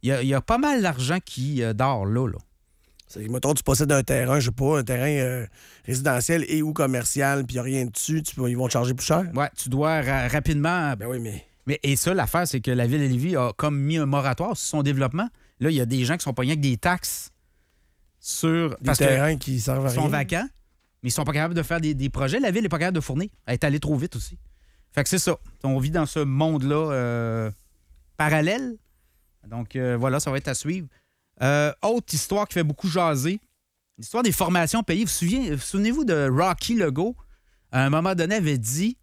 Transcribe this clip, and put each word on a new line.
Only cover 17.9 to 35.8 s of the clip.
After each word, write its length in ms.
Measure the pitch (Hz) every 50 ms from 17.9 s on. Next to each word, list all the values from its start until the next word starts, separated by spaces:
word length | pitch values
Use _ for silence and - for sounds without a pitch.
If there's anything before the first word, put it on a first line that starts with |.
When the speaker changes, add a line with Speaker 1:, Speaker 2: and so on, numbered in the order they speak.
| _ _ _ _ _ _
Speaker 1:
sur 500 | - - - - - 165 160 170 170 156
Speaker 2:
Des 160 | 131 - -
Speaker 1:
parce 120 | 127 135 -
que 60 | 143
Speaker 2:
terrains 340 | 139 135 131 143 156 160 143
qui 220 | - - 135 127
servent 260 | 107 123 131 135 135
à 40 | 135
Speaker 1:
ils 60 | 123
sont 60 | 127
Speaker 2:
rien. 80 | - 143
Speaker 1:
vacants, 380 | 139 147 139 - - 170 220 269 - - _ _ _ _ _ _ _ _ -
mais 60 | 127
ils 20 |
sont 120 | 120 - 147
pas 100 | 139 143
capables 200 | 147 156 165 175
de 80 | 165
faire 180 | 156 - 170 170
des, 140 | 160 151 151
des 160 | 135 135 139
projets. 300 | - - 135 135 151 240
La 100 | 285 220
Ville 140 | 180 214 226
n'est 60 | 190
pas 100 | 147 156
capable 160 | 156 180 190
de 60 | 165
fournir. 280 | 147 - 135 143 185 208 - _ _
Elle 80 | - 123
est 100 | 120 -
allée 160 | 147 139 151
trop 160 | - 147 151
vite 200 | 135 139 175 -
aussi. 240 | 113 - - - - - - - _ _ _ _ _ _ _ _
Fait 100 | - 143
que 60 | -
c'est 100 | - 185
ça. 180 | - - 170 - - - - - -
On 160 | 139 135 135
vit 120 | 127 143
dans 140 | 156 175 156
ce 140 | 139 - 160
monde-là, 720 | 147 139 135 135 156 160 156 143 131 139 147 151 160 156
euh, 600 | 143 131 123 120 120 120 117 117 113 113 113 107 104 - _ _ _ _ _ _ - - _ _ _ -
parallèle. 600 | 156 151 156 156 151 170 202 247 269 254 233 214 _ _ _ _ _ _ _ _ _ _ _ _ - 104
Donc, 280 | 113 120 120 107 -
euh, 200 | 131 127 127 123 117
voilà, 220 | 120 135 131 143
ça 120 | - 151
va 60 | 135 135
être 120 | - -
à 40 | 131
suivre. 340 | - - 147 175 190 170 139 _ _ _ _ _ _ _ _ _ _
Euh, 300 | 120 131 143 147 147 151 - _
autre 320 | - 202 226 240 - - -
histoire 340 | 147 - - 190 202 202 -
qui 80 | -
fait 80 | 180 165
beaucoup 260 | 147 147 - - 196
jaser, 500 | 156 185 175 165 151 135 127 160 190 208 _ _ _ _ _ _ _ _ _ _ _ -
l'histoire 260 | 110 - - 226 247
des 80 | 226
formations 520 | 175 - 190 165 180 175 170 156 - 226 220
payées. 220 | - 170 180 233
Vous 60 | 175
souviez-, 440 | - - 170 170 208 262 262 220 151
vous 60 | 135
souvenez-vous 420 | - - - 196